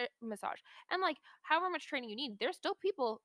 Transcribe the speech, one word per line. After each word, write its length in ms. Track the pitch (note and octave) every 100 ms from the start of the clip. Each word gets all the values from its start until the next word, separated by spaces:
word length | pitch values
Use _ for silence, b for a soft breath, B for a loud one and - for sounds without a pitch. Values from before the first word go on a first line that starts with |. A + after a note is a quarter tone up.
er, 80 | B3 -
massage. 380 | A3+ G3+ - - B B -
And, 120 | F4+
like, 160 | F#4 D4 B B
however 280 | - D#4+ F#4
much 160 | E4 -
training 220 | C#4 A#3+
you 60 | G#3
need, 220 | C#4+ G3+
there's 160 | B3 -
still 180 | E4 G4
people, 460 | F#4+ G4 A#3+ G#3+